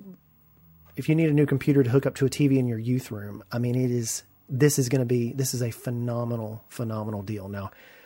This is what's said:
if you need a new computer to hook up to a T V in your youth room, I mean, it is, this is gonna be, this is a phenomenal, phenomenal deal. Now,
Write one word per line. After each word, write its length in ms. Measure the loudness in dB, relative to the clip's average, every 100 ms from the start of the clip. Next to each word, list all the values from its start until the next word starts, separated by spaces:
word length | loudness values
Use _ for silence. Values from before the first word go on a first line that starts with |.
| -14 -20 _ _ _ _ _ _ _ -6
if 140 | 0
you 60 | 4
need 140 | 4
a 40 |
new 120 | 4 4
computer 380 | 2 4 4
to 60 | 6
hook 160 | 4 2
up 100 | 0
to 100 | 0
a 40 |
T 180 | 2 2
V 120 | 4
in 80 | 2
your 120 | -2
youth 320 | -2 -2 -2
room, 320 | -10 -10 -12 -8
I 80 | -4
mean, 160 | 0 0
it 160 | 0
is, 320 | 0 -2 -8 -10 _ -6
this 280 | 4 4 4
is 120 | 2
gonna 160 | 2 2
be, 260 | 0 0
this 220 | -2 -4
is 80 | -2
a 100 | -4
phenomenal, 920 | -6 -6 -4 -4 -4 -4 -4 -6 -10 -14
phenomenal 540 | -8 -6 -4 -6 -6
deal. 260 | -6 -8 -8
Now, 240 | -10 -10 -14 -20 -20